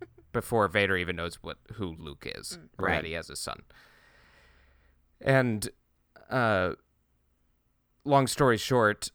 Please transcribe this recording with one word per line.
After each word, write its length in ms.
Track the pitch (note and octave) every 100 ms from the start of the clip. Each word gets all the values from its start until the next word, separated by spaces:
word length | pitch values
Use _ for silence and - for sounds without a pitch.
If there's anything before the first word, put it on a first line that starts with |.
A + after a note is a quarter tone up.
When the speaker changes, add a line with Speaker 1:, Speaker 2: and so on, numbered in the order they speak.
| -
Speaker 1:
<laughs> 200 | _ -
before 340 | G3+ - A#2 G2
Vader 300 | G2+ G2 F#2
even 180 | F2 E2+
knows 200 | E2+ -
what, 160 | E2 D2 - A2+
who 200 | F#2 D#2+
Luke 300 | D2+ C#2+ - -
is, 220 | - E3+
Speaker 2:
Mm. 60 | - -
Speaker 1:
or 80 | F#2
Speaker 3:
Right. 80 | D#2
Speaker 1:
that 100 | D#2+
he 80 |
has 160 | E2 -
a 60 | -
son. 240 | - - - - - _ _ _ _ _ _ _ _ _ _ _ _ _
And, 480 | - C3+ B2 G#2+ - - _ _ _ - -
uh, 440 | B2+ A#2 F#2+ F2+ - _ _ _ _ _ _ _ _ _ _ _ _ D3
long 220 | C#3 C3
story 300 | - C3+ A2
short, 520 | - B2+ G#2+ G#2 -